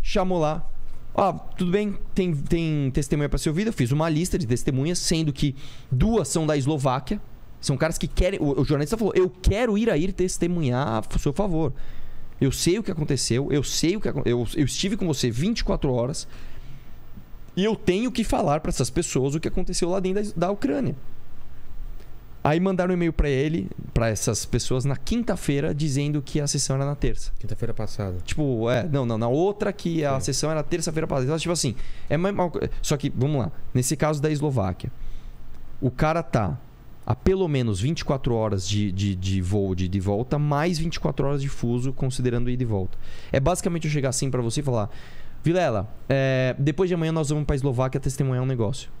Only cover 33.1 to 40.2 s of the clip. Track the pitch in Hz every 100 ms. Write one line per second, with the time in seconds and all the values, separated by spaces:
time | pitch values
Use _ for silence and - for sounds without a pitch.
33.1 | - 135 147 107 - - 127 123 151 156
34.1 | 151 156 147 147 131 95 - 123 - -
35.1 | - - - - - - - 127 127 156
36.1 | 165 - 123 95 135 - - - - -
37.1 | 120 - 190 175 139 117 95 123 170 -
38.1 | 135 131 117 110 98 92 104 104 95 101
39.1 | 92 95 95 90 104 98 92 92 98 95
40.1 | 101